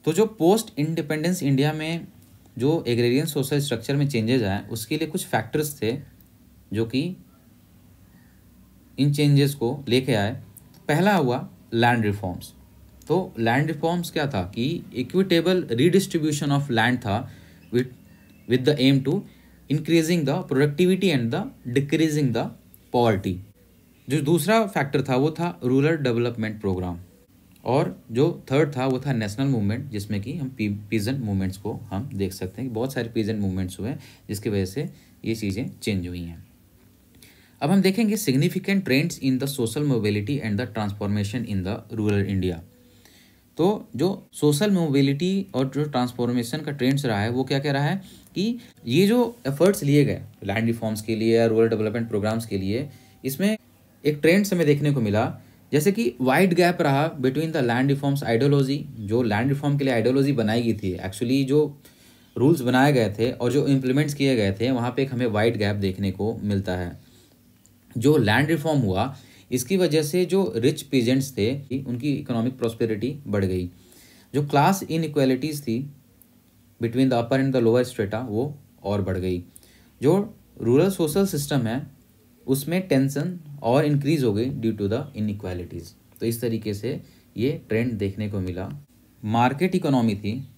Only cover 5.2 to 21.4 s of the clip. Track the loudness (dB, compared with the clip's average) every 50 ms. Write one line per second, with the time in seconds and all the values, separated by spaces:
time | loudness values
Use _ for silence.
5.2 | -6 -2 -4 -4 -4 -2 -4 -4 -2 -4 -6 -4 -4 -4 -4 -4 -10 -16 -20 -20
6.2 | -20 _ _ _ -20 -20 -20 -20 -16 _ -4 -4 -4 -2 -2 -4 -4 -4 -6 -10
7.2 | -16 -20 _ _ _ _ _ _ _ _ -20 -20 _ -20 -20 _ -20 _ _ -20
8.2 | -20 -20 _ -20 _ -20 -20 -20 -20 _ -20 -20 -20 -18 -4 0 2 2 2 4
9.2 | 4 6 6 6 4 4 0 -2 -4 -4 -4 -4 -2 2 2 2 2 2 0 0
10.2 | 0 -2 -4 -6 -12 -18 -20 -20 -20 -20 -20 -14 -4 -2 0 2 4 4 4 4
11.2 | 2 0 -2 -2 -6 -10 -16 -20 -14 -4 0 2 4 4 4 2 2 0 -2 -2
12.2 | -6 -8 -8 -8 -12 -16 -20 -20 -20 -20 -20 -20 -20 -20 -20 -20 -4 0 0 0
13.2 | 0 -4 -4 -2 0 2 2 2 0 0 -2 -2 -2 -2 0 -2 -4 -4 -4 -2
14.2 | -2 -2 -2 -2 -4 -4 -4 -4 -2 -2 -2 -4 -8 -10 -8 -6 -6 -2 0 0
15.2 | 0 2 2 0 2 2 0 0 0 -2 0 2 4 4 4 4 2 2 -2 -2
16.2 | 0 0 -2 -2 0 0 0 0 0 0 0 2 2 2 0 0 -2 -2 -2 -2
17.2 | -4 -8 -16 -20 -20 -20 -20 -20 -14 -2 -2 -2 -2 -2 -8 -20 -20 -20 -20 -20
18.2 | -20 -20 -20 -20 -2 0 0 2 2 2 2 4 4 4 4 4 2 0 -2 -2
19.2 | -4 -8 -20 -20 -20 -20 -20 _ -6 -4 -4 -2 0 2 2 2 2 2 0 0
20.2 | 0 0 -2 -2 -4 -2 2 2 2 2 2 2 4 4 4 2 2 2 2 2
21.2 | 0 -2 -2 -4